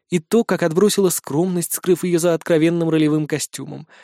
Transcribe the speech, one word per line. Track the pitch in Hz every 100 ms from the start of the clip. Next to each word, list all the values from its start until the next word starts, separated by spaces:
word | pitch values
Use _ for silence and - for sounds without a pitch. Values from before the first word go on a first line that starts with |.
| -
и | 175
то, | - 226
как | 226 180
отбросила | 170 160 208 202 190
скромность, | - - 143 185 175 -
скрыв | - - 170
её | 180 170
за | 175
откровенным | 160 - 160 165 170 165
ролевым | 160 151 156 151
костюмом, | 151 - - 143 139 151 -